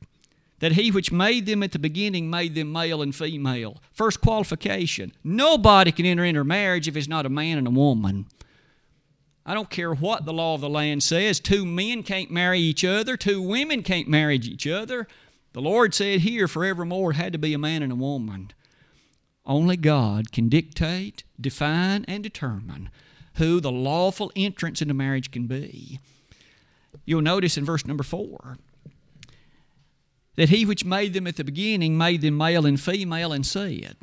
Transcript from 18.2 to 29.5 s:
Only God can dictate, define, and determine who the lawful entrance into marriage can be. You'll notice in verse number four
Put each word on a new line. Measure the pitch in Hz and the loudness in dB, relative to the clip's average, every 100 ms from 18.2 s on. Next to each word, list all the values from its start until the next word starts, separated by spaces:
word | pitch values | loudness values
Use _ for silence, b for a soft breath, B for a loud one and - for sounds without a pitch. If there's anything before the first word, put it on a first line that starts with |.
| 110 95 98 - b b b b b b _ _ - | -6 -8 -12 -18 b b b b b b _ _ -4
Only | 139 175 180 | 2 2 2
God | 151 147 110 104 110 | 2 4 2 0 -2
can | - 117 | 0 2
dictate, | 147 160 - 160 180 202 - - - | 2 0 -2 -4 -4 -8 -14 -20 -10
define, | 127 - 147 160 185 202 - | -8 -2 0 2 2 0 -4
and | 180 | -8
determine | 208 - 131 101 110 69 - b b b b - | -10 -8 -6 -6 -8 -12 -14 b b b b 0
who | 160 175 | 2 2
the | 143 | 0
lawful | 123 135 160 190 190 202 190 | -2 0 2 0 0 -6 -2
entrance | 202 - 170 - | -2 -2 -6 -4
into | 151 135 | -2 0
marriage | 135 131 131 | 0 -2 -4
can | 123 120 | -6 -6
be. | 131 143 131 - 135 b b b b b b b b b - - | -6 -8 -14 -16 -18 b b b b b b b b b -14 -4
You'll | 160 | 0
notice | 156 190 180 147 | 2 2 0 0
in | 143 | -2
verse | 156 117 | -4 -4
number | 143 | -6
four | 135 180 208 67 - 127 _ _ - - _ - b b b | -6 -8 -8 -12 -16 -18 _ _ -20 -20 _ -20 b b b